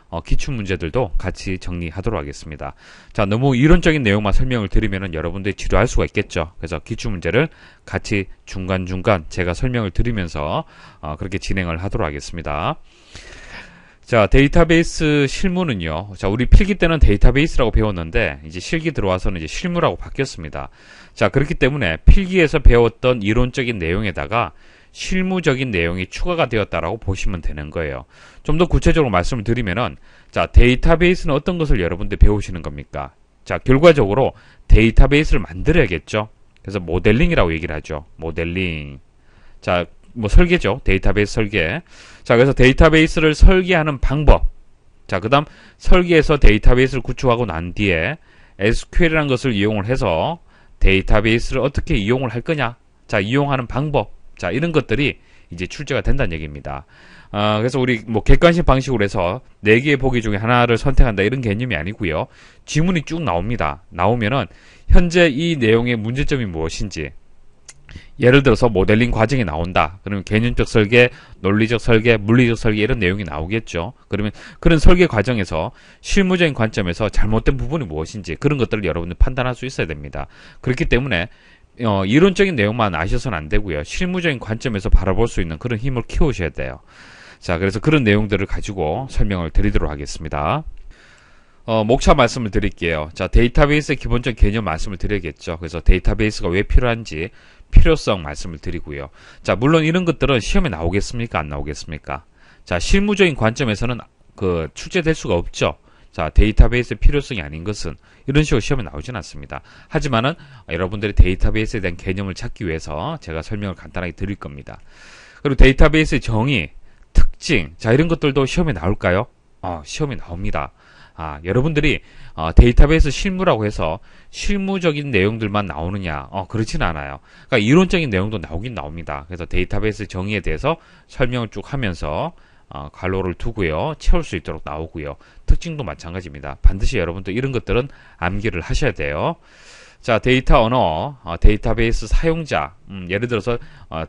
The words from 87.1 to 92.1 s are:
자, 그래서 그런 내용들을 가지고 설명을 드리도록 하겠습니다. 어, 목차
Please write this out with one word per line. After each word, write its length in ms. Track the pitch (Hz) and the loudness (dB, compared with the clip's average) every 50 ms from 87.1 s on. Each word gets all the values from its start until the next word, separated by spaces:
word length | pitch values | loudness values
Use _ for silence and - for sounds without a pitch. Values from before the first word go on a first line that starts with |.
| - - - - - _ | -20 -20 -20 -20 -20 _
자, 200 | - - 87 80 | -8 -6 -4 -2
그래서 220 | 90 98 95 107 | -2 -2 -2 -2
그런 220 | - 151 156 151 131 | 0 0 2 2 2
내용들을 440 | 107 101 104 107 101 104 92 98 | 2 2 2 2 0 -2 -4 -4
가지고 600 | - - - - - 104 95 82 76 82 110 135 131 | -2 -4 -4 -6 -6 -6 -6 -4 -4 -4 -6 -8 -6
설명을 400 | - - 117 104 98 90 85 80 | -2 0 0 0 0 -4 -4 -2
드리도록 400 | - - 98 104 101 107 87 76 | 0 0 2 2 0 0 -2 -2
하겠습니다. 720 | 76 71 71 67 - - 82 76 - 73 73 80 113 147 160 - - - - - - _ _ - - _ _ _ - _ _ _ _ _ - | -6 -8 -10 -12 -12 -12 -10 -8 -6 -4 -2 -2 -2 -4 -6 -10 -16 -16 -18 -20 -20 _ _ -20 -20 _ _ _ -20 _ _ _ _ _ -6
어, 180 | - 113 110 107 | -2 -2 0 2
목차 300 | 107 120 135 - - | 2 0 2 4 2